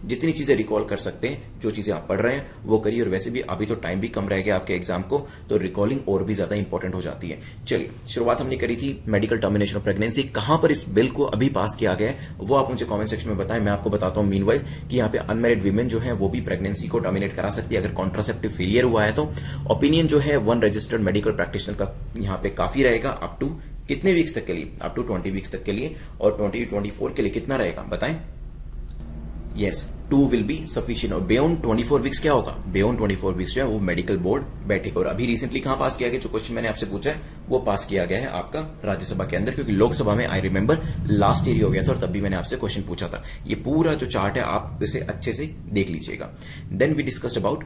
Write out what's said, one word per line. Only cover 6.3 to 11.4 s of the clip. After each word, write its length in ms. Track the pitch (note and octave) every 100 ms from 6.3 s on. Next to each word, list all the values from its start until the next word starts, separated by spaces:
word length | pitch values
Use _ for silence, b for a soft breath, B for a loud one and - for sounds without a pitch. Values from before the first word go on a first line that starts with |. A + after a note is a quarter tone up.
| G2+
ज्यादा 200 | F2 G#2
important 400 | G2 F2+ F#2 F#2
हो 60 |
जाती 280 | E2 - F2
है। 100 | D2+ B B -
चलिए, 220 | G#2 - - -
शुरुआत 320 | - A#2 A#2+
हमने 160 | C3 B2+
करी 180 | A#2 A#2
थी 160 | C#3 C3 -
medical 320 | G2+ G#2+ A2+
termination 260 | G#2 G#2 G2 G2+
of 80 |
pregnancy। 400 | G2+ G2 A2 B2 C3+
कहां 240 | B2 G#2+ D#3+
पर 140 | -
इस 160 | C#3+ -
bill 200 | F#2+ B2
को 140 | C#3+ C#3+
अभी 240 | G#2